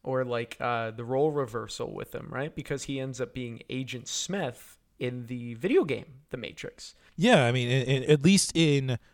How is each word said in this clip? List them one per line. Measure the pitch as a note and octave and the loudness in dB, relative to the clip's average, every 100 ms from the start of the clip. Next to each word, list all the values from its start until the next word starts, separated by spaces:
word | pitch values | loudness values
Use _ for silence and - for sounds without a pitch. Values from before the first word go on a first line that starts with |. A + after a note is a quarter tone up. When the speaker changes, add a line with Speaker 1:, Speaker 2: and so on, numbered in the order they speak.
Speaker 1:
or, | - C3 B2 | -4 -2 0
like, | A#2 A#2+ - | -2 -6 -6
uh, | B2 A#2 A2+ | -2 -2 -4
the | A2+ A#2 | -6 -2
role | C3 D#3 | 2 2
reversal | D3 B2 A2+ A2 - - | 2 -2 -4 -6 -8 -8
with | G2 - | -8 -10
him, | - - | -10 -8
right? | B2 D3+ | -6 -6
Because | D#3 - C#3 | -6 -6 -6
he | - C3+ | -4 -6
ends | C3+ B2+ | -6 -6
up | A#2+ | -6
being | C3 A#2+ A2+ - | -6 -8 -10 -8
Agent | B2+ C3 B2 - | -6 -6 -8 -8
Smith | - - F#3+ C#3 G#2+ - - _ - | -6 -4 -2 -4 -6 -14 -20 _ -8
in | B2 B2 A#2+ | -6 -6 -8
the | B2 A#2+ A2+ | -8 -8 -4
video | E3+ F4 | 2 2
game, | F3+ A2+ - - _ | 2 0 -6 -20 _
The | - | -8
Matrix. | - - - - - - _ - | -8 -10 -12 -12 -18 -20 _ 2
Speaker 2:
Yeah, | A3 G3+ A#2+ | 6 6 6
I | |
mean, | B2 A#2+ | 2 2
in, | C3 | 0
in, | B2+ C3+ C3 | 2 0 4
at | D3+ | 6
least | D3+ G3 - E3+ | 8 6 4 4
in | D#3+ C#3+ C3 A#2+ _ | 4 4 2 -4 _